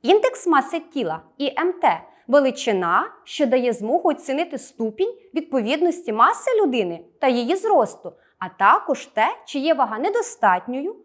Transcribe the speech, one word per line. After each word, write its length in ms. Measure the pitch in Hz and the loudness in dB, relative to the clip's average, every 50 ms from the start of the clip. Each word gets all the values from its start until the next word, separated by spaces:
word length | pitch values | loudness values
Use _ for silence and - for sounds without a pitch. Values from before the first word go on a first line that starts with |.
Індекс 460 | - 226 359 427 415 523 508 - - 359 | 4 4 4 4 4 0 -2 -2 -2 2
маси 320 | 320 285 269 - - 330 | 2 2 2 0 -6 -8
тіла, 420 | 330 - _ 285 233 165 156 160 - _ _ _ | -8 -8 _ -4 -4 -4 -4 -8 -10 _ _ _
І 160 | 277 285 - - | -6 -4 -4 -2
М 140 | 320 359 349 | -2 -2 -2
Т, 280 | - - 247 170 - - - _ _ _ - | 0 0 0 0 0 -6 -18 _ _ _ 2
величина, 840 | 240 294 277 262 247 - - 208 208 185 180 170 175 208 311 453 - - _ | 2 4 4 4 0 -2 -2 -2 -2 0 0 2 0 0 0 -2 -8 -18 _
що 220 | - - - 302 | -16 -4 -2 0
дає 280 | 240 226 262 247 247 226 | 2 2 2 2 0 -2
змогу 360 | - 202 220 269 349 - 359 | -2 -2 -2 -2 0 2 0
оцінити 480 | 294 294 - - 269 285 349 339 294 262 | -2 -2 -4 -6 -4 -4 -4 -4 -6 -10
ступінь 560 | - - - _ 226 220 220 - 370 453 480 - _ - - | -10 -10 -8 _ -6 -6 -2 -4 -4 -4 -4 -10 _ -8 -8
відповідності 800 | 302 320 - - 262 214 214 277 302 339 359 311 349 349 - 214 | -8 -6 -2 -4 -2 -2 0 -2 0 0 0 0 -2 -6 -6 0
маси 380 | 214 233 320 466 - - - 508 440 | 2 2 2 2 0 -2 0 2 2
людини 420 | 415 285 247 247 202 175 170 165 - _ _ _ | 2 2 0 0 -2 -4 -6 -10 -14 _ _ _
та 80 | - 262 | 0 0
її 280 | 254 240 240 240 349 | 2 2 0 0 -2
зросту, 580 | 392 - 440 415 311 226 - - - _ 175 - _ _ _ _ _ | -2 0 2 4 4 4 2 -2 -10 _ -18 -18 _ _ _ _ _
а 100 | 185 185 | -12 -12
також 560 | 180 _ 196 202 269 427 - - 277 - - | -4 _ 4 4 4 4 2 -2 -4 -4 -4
те, 300 | - _ 220 220 294 466 480 - | -8 _ 0 0 0 0 -6 -14
чи 140 | - - 285 | -8 -6 -4
є 140 | 262 320 320 | 0 0 2
вага 260 | 262 262 214 220 214 | 2 0 -2 -2 -4
недостатньою 960 | 269 403 403 480 440 - - _ - 202 180 180 - - 247 262 285 370 453 - | -4 -2 0 -2 -2 -4 -4 _ 2 2 2 2 -2 -6 -8 -6 -6 -8 -10 -10